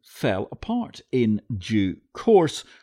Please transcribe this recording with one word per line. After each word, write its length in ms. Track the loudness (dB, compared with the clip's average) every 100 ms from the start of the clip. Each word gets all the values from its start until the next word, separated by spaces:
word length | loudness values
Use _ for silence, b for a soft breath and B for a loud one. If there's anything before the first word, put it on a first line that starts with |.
fell 440 | _ -6 -2 -2 -6
apart 500 | -10 -6 -6 -6 -12 -4
in 300 | 0 2 0 -2 -8
due 400 | -2 0 0 -4 _
course 500 | -4 4 4 4 -2 B B